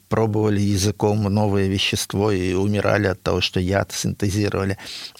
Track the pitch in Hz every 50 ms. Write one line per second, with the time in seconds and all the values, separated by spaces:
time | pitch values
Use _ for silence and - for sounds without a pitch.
0 | _ - - 110 113 110 104 110 107 107 104 98 101 101 101 92 98 104 101 -
1 | 110 104 104 107 104 98 101 110 107 101 98 98 95 95 98 98 - - - -
2 | - - - 95 104 110 101 90 90 92 90 92 98 104 104 101 95 107 104 104
3 | 101 95 90 - - 92 90 90 - - - 95 92 90 98 98 101 - - -
4 | - 104 - - 101 101 90 107 104 98 90 92 98 98 95 - - - - -
5 | - - -